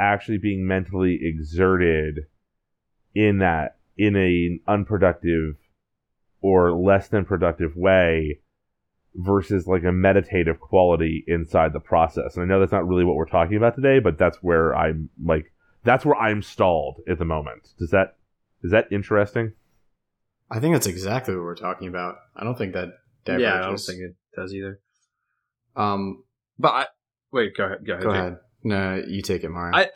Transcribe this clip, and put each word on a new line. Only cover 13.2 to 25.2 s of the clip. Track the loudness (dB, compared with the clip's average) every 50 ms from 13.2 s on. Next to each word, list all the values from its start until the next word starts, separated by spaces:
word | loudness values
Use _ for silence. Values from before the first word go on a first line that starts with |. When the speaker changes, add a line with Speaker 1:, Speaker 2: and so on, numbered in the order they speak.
| -2
Speaker 1:
talking | 0 0 0 0 2 0
about | 2 2 0 2
today, | 2 2 4 4 4
but | 4 2 2
that's | 2 0 0 0 -2
where | -2 0 2 2 2 2 0
I'm, | 0 0 -2 -2 -4 -8 -10 _ -6
like, | -2 -2 -2 -2 -2 -8 _ _ _ _ _ _
that's | 0 0 0 2 2
where | 2 2
I'm | 2 2 0 -2 -2
stalled | -6 -6 -2 2 2 2 2 2 -2 -4 -10 -10 -6 -6
at | -4 -4
the | -2
moment. | -4 -4 -4 -6 -8 -14 -16 _ _ _ -10
Does | -4 0
that, | 2 2 2 0 _ _ _ _ _ _ _ _ _ _
is | -2 0
that | 2 2 2 0
interesting? | -4 -6 -4 0 0 0 0 0 -2 -4 -6 -6 -8 _ _ _ _ _ _ _ _ _ _ _ _ _ _ _ _ _ _ -10
Speaker 2:
I | -6 -2
think | 0 2 2
that's | 2 0
exactly | -2 -4 -6 -6 -6 -6 -4 -4 -6 -6
what | -6 -6
we're | -8 -10
talking | -8 -8 -8 -8 -8 -10 -10
about. | -8 -8 -8 -8 -10 -14 _ _ _
I | -10 -8
don't | -8 -6 -6
think | -6 -6 -6
that | -8 -8 -10 -12 _ _ _ _ _ _
Speaker 3:
Yeah, | -4 -2
I | 0
don't | 0 0 0 -2
Speaker 2:
diverges. | -2 -4 -6 -6 -8
Speaker 3:
think | -10 -12 -12
it | -14 -16 -16 _ _ _ _
does | -14 -12 -10
either. | -10 -10 -12 -12 -14 -16 _ _ _ _ _ _ _ _